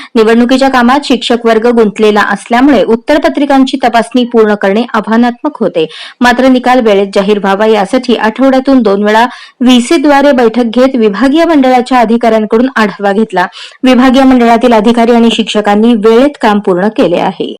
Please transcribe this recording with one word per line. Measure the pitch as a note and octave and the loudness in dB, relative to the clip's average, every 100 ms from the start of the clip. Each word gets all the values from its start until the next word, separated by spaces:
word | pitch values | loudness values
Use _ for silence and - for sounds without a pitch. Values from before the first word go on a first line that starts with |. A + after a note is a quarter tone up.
| - | -6
निवडणुकीच्या | A#3 G#3+ A#3 A#3+ C4 C4+ | 0 2 2 2 0 0
कामात | C4 A#3+ C#4 | 0 0 0
शिक्षक | C#4+ A#3+ - A#3 | -2 -4 -2 -2
वर्ग | A3+ A3 A#3 | 0 0 0
गुंतलेला | A#3 G#3+ G#3 G#3+ G#3 | 0 0 0 0 0
असल्यामुळे | G3+ G#3 - A#3 C#4 C4+ | -2 -4 -4 0 2 2
उत्तरपत्रिकांची | A#3 A#3 - D4+ E4 C#4 C#4 C4+ C4 - | 0 -2 -2 -2 -2 -2 0 0 0 -2
तपासणी | B3 A#3 - B3+ | -2 -2 -2 -2
पूर्ण | A#3+ A#3 G#3+ | 0 0 0
करणे | G3+ G3 G3+ A#3 | 0 -2 -2 -4
आव्हानात्मक | A3+ G3+ A3+ A#3+ A#3+ D4+ - | -4 -2 0 0 -2 -8 -6
होते. | F#3+ F3 D#3+ - - - | -4 -4 -6 -8 -16 -4
मात्र | A#3+ A#3+ C4 | -2 0 2
निकाल | B3+ B3 B3+ | 0 0 0
वेळेत | A3 G3 G3 | 2 0 0
जाहीर | G3 G3 G#3 | -2 -2 -2
व्हावा, | G3 G3 A3 | -2 -2 0
यासाठी | G#3+ F#3 B3+ B3 A3+ | 0 -2 -4 -2 -2
आठवड्यातून | A3 A3 C4+ C4 C4 C4+ | -2 -2 0 0 0 0
दोन | A3 G3+ | 0 0
वेळा | G#3 A3 B3+ - - - | 0 0 0 -4 -16 -4
व्हीसीद्वारे | B3 B3 A#3 E4+ D4 C#4 C#4 | 0 2 2 0 2 2 2
बैठक | B3+ A#3 A3+ | 2 0 0
घेत | A#3+ A#3+ C4 C4 | -2 0 0 0
विभागीय | A3 G3 C4 D4+ | -2 0 0 0
मंडळाच्या | E4+ D#4 C4 B3+ A#3+ B3+ | 2 2 2 0 0 0
अधिकाऱ्यांकडून | A3 A#3 A#3 A3 G#3+ A3+ B3+ A#3+ | 0 0 0 0 0 0 0 -2
आढावा | G#3 - G3+ | -4 -2 -4
घेतला. | G3 G#3+ F#3 F#3 - - - | -2 -2 -2 -4 -8 -20 -4
विभागीय | B3+ A#3+ C4 B3 | 0 2 2 4
मंडळातील | C4 B3+ A#3 A#3 B3 | 4 4 2 2 2
अधिकारी | A3+ G#3+ A#3 A3+ | 2 2 0 2
आणि | A#3+ A#3 | 2 2
शिक्षकांनी | A3 G#3 G#3+ G#3 G#3 A3+ | 0 -4 -4 -2 0 2
वेळेत | A#3 G#3+ A3+ C#4+ C#4+ | 2 2 2 2 0
काम | A3+ G3+ | -2 -2
पूर्ण | G3+ F3+ G#3 | -2 -2 -2
केले | A3 F#3 - | -2 -2 -2
आहे. | F3+ F3 C3 | -4 -6 -10